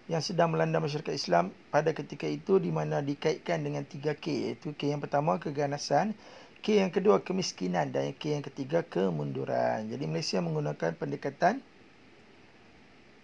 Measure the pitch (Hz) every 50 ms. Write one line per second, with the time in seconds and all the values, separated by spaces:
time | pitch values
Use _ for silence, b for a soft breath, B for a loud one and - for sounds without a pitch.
0 | - - 165 160 - - 175 165 170 165 160 160 160 160 160 160 160 143 147 151
1 | - 160 156 143 - 190 175 170 175 196 - - - - - 147 156 160 151 -
2 | 147 - 151 - 165 151 151 147 - - 190 190 170 175 160 156 156 151 156 151
3 | 143 139 143 - - 156 160 - - - 170 160 147 143 147 143 143 - - 139
4 | 143 156 147 - - 160 143 113 107 113 120 - - 156 147 - 147 143 147 147
5 | 147 143 - 143 147 165 185 175 - 160 139 143 143 139 143 139 - - 143 151
6 | 190 220 208 B B B B B B B B B - - 214 202 190 180 - 196
7 | 92 208 202 185 - - - - - - - - 185 180 175 175 147 135 127 139
8 | 139 143 139 - - 151 147 147 139 139 - 143 135 135 165 170 165 - - 175
9 | 190 185 170 151 147 143 131 65 - 131 127 123 120 120 120 113 107 110 120 131
10 | 151 156 156 165 156 - - 185 175 165 156 151 147 151 147 - 165 165 160 -
11 | 160 143 143 - - 139 135 - 170 180 247 277 - - - - - - - -
12 | - - - - - - - - - - - - - - - - - - - -
13 | - - - -